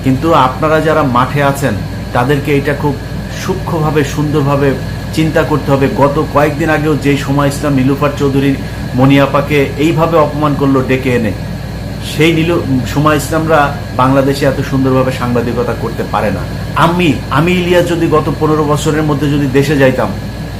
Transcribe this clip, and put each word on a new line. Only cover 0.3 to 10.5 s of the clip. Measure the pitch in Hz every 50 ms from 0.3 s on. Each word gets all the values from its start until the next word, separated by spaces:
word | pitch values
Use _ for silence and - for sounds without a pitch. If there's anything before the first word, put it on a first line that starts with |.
| 165
আপনারা | 147 131 131 - - 160 151 156 156
যারা | 147 160 151 156 151
মাঠে | 135 120 120 127 131 - 147 143
আছেন, | 139 135 139 139 127 107 92 - - - - - - -
তাদেরকে | 123 123 131 147 135 - 151 147 139
এটা | 135 147 143
খুব | 131 - 147 135 - - - - - - - - - -
সূক্ষ্মভাবে, | - - - - - - 160 156 156 147 156 143
সুন্দরভাবে | - - - 147 151 143 151 139 139 143 135 143 139 131 - - - - - - - -
চিন্তা | - 160 160 139 165 151
করতে | 127 151 135 - -
হবে। | 139 135 139 131 113 117
গত | 135 143 - 156 147 - -
কয়েকদিন | 185 170 156 143 139 165 156
আগেও | 156 151 147 156 151 135
যে | 123 143 143 139
সময় | - 135 139 143 143 139
ইসলাম | 139 - - 147 143
নীলুফার | 131 127 135 139 139 147 143 - -
চৌধুরী | 143 139 131 139 135 139 139 - 104 - - - - - -
মনিয়াপাকে | 123 131 135 139 139 139 135 - 143 131 - 151 143 139 - - -
এইভাবে | 143 165 160 151 165 160 160 165
অপমান | 151 147 - 147 147 -